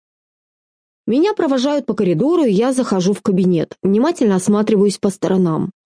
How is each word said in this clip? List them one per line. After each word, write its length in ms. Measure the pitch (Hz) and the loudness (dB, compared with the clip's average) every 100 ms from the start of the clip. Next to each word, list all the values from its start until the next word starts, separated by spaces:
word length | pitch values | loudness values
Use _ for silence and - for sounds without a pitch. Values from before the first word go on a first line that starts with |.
| _ _ _ _ _ _ _ _ _ _ - | _ _ _ _ _ _ _ _ _ _ -2
Меня 280 | 254 403 | 0 0
провожают 520 | 415 320 269 269 294 - | 0 0 0 0 -2 -2
по 80 | |
коридору, 480 | 208 190 160 269 349 | -2 0 0 0 2
и 80 | 262 | 2
я 220 | 190 247 | 2 0
захожу 400 | 262 247 190 180 | -2 -2 0 0
в 100 | 202 | -2
кабинет. 540 | - 185 185 170 160 - | -2 0 2 0 -2 -4
Внимательно 540 | 190 208 302 330 220 | -2 0 0 0 0
осматриваюсь 640 | 185 196 208 214 214 202 - | 0 0 0 2 2 0 0
по 120 | 202 | -4
сторонам. 600 | - 170 190 175 160 185 - | -2 -2 0 0 -2 -6 -8